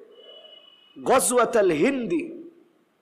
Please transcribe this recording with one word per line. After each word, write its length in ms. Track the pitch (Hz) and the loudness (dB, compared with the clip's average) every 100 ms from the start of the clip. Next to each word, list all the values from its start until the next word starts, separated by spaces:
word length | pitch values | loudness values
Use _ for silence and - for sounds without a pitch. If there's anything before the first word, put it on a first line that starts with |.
| - - - - - - - _ _ - | -20 -20 -20 -20 -20 -20 -20 _ _ -10
গজওয়াতাল 680 | 135 247 - 247 226 233 196 | 0 2 2 0 2 2 2
হিন্দি, 800 | 151 220 277 220 165 - - - - _ _ _ _ | 2 0 0 -4 -4 -6 -12 -20 -20 _ _ _ _